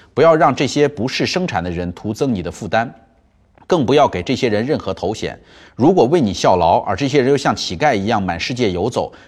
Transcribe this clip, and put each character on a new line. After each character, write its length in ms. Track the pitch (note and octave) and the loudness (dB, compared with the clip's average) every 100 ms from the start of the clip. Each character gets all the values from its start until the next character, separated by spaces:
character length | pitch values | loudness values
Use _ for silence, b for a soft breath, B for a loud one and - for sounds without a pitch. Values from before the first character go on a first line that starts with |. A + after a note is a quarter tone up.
| b | b
不 80 | - | 2
要 140 | D#3+ D#3+ | 4 6
让 180 | D#3+ | 4
这 100 | B2 | 2
些 220 | C3+ D3 D3 | 0 2 0
不 220 | - B2 | 0 -6
是 180 | - B2+ | -2 -4
生 180 | F#3 F3+ | -2 -4
产 160 | F2+ | -4
的 60 | F2 | -4
人 240 | E2+ F2 | -4 -6
徒 220 | F2 G#2 | -6 -8
增 180 | A2 C#3+ | -4 -2
你 80 | G#2 | -2
的 120 | E2+ | -6
负 160 | - G2+ | -10 -2
担， 220 | A2 A#2 - _ _ _ _ _ _ - | -2 -2 -8 _ _ _ _ _ _ -2
更 180 | F3+ | 0
不 100 | A#2 | 4
要 120 | C#3+ C#3 | 4 4
给 160 | F#2 | 2
这 140 | F2+ B2+ | -4 -2
些 120 | B2 | 0
人 160 | G#2 | 0
任 140 | B2 C3+ | -2 -4
何 160 | G2 | -4
头 180 | F#2+ F#2+ | -6 -6
衔。 260 | A2 D#2 G1+ b b b | -6 -8 -10 b b b
如 180 | - C#3 | 2 4
果 120 | F#3 | 4
为 160 | B2 E3+ | 4 2
你 140 | G#2+ | 0
效 220 | F2+ C3 F#2 | 0 2 4
劳， 240 | E2 G#2+ | 4 2
而 140 | - | 0
这 140 | F#2+ C#3 | -2 0
些 120 | C#3+ | 2
人 100 | B2+ | 2
又 60 | C#3 | 2
像 200 | C#3 A2 | 0 -2
乞 200 | - F2+ | -4 -2
丐 200 | D3 A2+ | 0 0
一 80 | |
样 180 | G2 A2+ | 0 -2
满 160 | F#2 E2+ | -2 -4
世 140 | - | -6
界 180 | B2 A2+ | -2 -2
游 200 | F2 A2 | 0 -2
走， 200 | G#2+ E2+ b | -2 -6 b